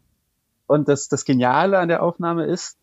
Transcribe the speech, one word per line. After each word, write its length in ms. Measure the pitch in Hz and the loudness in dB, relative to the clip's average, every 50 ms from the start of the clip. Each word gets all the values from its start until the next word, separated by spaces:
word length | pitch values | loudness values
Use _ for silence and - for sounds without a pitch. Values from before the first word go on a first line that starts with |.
| _ _ _ _ _ _ _ _ _ _ _ _ _ - | _ _ _ _ _ _ _ _ _ _ _ _ _ 0
Und 200 | 139 151 143 143 | 0 2 2 2
das, 200 | 143 135 - - | 0 0 -2 -4
das 180 | 147 131 - | -6 -4 -2
Geniale 540 | - 135 123 123 123 131 147 175 196 196 190 | 0 0 2 2 2 2 2 2 2 2 0
an 100 | 175 170 | 0 0
der 120 | 170 - | 0 0
Aufnahme 440 | 170 170 - - 170 170 170 165 156 | 0 -2 -2 -4 -4 -4 -2 -2 -2
ist, 320 | 147 175 185 - - - _ | -2 -4 -4 -6 -10 -16 _